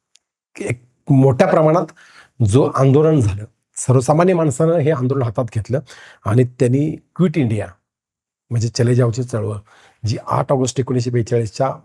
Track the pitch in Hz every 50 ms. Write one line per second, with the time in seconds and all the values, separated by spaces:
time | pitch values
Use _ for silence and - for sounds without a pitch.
0 | _ _ _ _ _ _ _ _ _ _ _ - - - 120 - _ _ _ _
1 | _ - 143 131 135 135 131 - 190 175 - 170 156 156 156 180 - - - _
2 | - - - - - _ _ - 120 98 101 135 - 147 - - 135 135 131 147
3 | 156 160 160 147 113 98 92 101 107 - _ _ _ _ _ - - - 123 131
4 | 127 - 151 160 175 185 185 170 160 156 - - 160 160 170 175 131 151 160 123
5 | 127 127 135 139 117 113 101 - 127 110 - 113 98 - 120 143 - - - -
6 | - - - _ - 101 101 123 127 123 - - 135 120 127 135 147 156 160 -
7 | - _ - - 175 185 160 170 131 113 110 104 95 98 - _ _ _ _ _
8 | _ _ _ _ _ _ _ _ _ - 120 113 110 117 - - 120 117 123 123
9 | 127 117 104 127 127 123 - 110 107 107 104 104 - _ _ _ _ _ _ _
10 | - 107 113 160 - - 131 131 135 - 147 131 127 123 - - 123 - 127 123
11 | 120 123 120 123 107 - 120 117 117 101 - - 131 135 - -